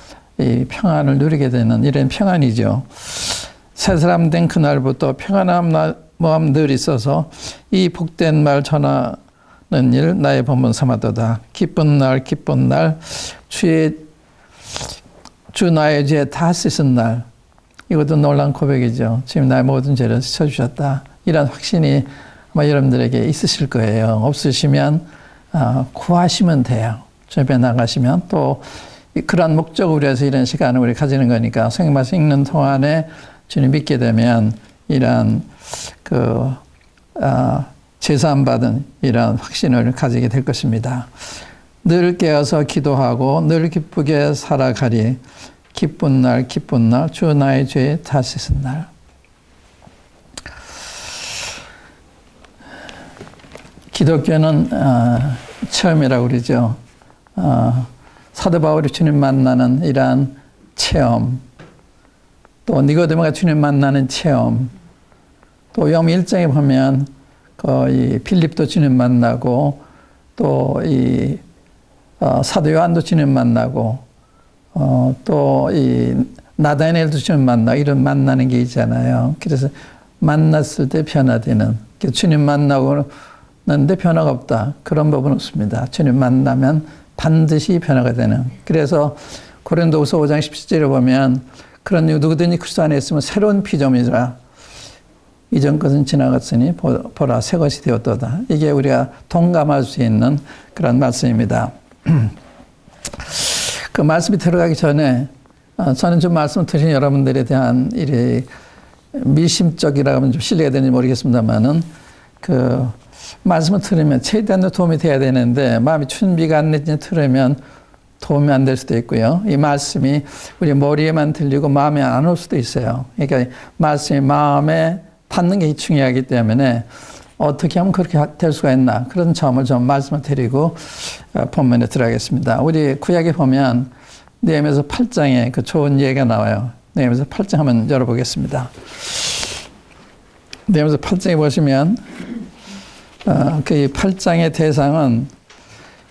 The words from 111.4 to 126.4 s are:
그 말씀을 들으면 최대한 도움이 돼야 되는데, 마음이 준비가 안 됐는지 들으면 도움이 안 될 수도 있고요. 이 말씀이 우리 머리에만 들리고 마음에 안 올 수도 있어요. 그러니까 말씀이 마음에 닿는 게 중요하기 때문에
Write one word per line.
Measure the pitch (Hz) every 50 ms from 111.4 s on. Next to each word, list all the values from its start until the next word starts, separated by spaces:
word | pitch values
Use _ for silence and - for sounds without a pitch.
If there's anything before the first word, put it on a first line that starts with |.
| 110 110 113 107 110 135 151 165 160 - - - - - - - - _ _ _
그 | - - 147 127 127 123 120 135 127 117 - - - - - - - - - -
말씀을 | - 185 175 160 156 160 202 190
들으면 | - - 190 160 151 147 139 123
최대한 | - - - 220 214 220 190 185
도움이 | 185 185 - - 180 165 160 151
돼야 | - 160 139 131
되는데, | 139 131 127 127 120 120 120 139 139 120 117 113
마음이 | 117 151 160 151 143
준비가 | 135 - - 208 190 175 165 165 156 160 151
안 | 151 156
됐는지 | 156 147 147 160 151 147 - -
들으면 | 185 165 143 135 127 135 135 127 143 - - - - - - _ - _ _ _ _ -
도움이 | - - 151 143 143 147
안 | 139 135 135
될 | 131 131
수도 | 127 - - 120 117
있고요. | 117 - 127 113 113 120 160 180 214
이 | 208 147
말씀이 | 139 151 147 143 139 - - - 147 135 135 143 147 143 - - - - - - -
우리 | 185 147 139
머리에만 | 139 143 143 151 147 156 160 160 156 147 156
들리고 | 151 - 147 139 135 143 151 143
마음에 | 139 143 143 151 151 143
안 | 135 127 120 127 151
올 | 175 175
수도 | 170 - - -
있어요. | 143 117 - - 127 120 113 117 127 - - -
그러니까 | - 147 135 139 127 123 127 - - - - -
말씀이 | - 165 151 147 143 - - 147 139
마음에 | 139 135 143 147 147 147 143 143 147 156 160 160 160 165 175 - - - _ _ _ -
닿는 | - 185 175 175 196 202
게 | 165 151 147
중요하기 | - - - 165 143 139 131 123 135
때문에 | 131 - 135 120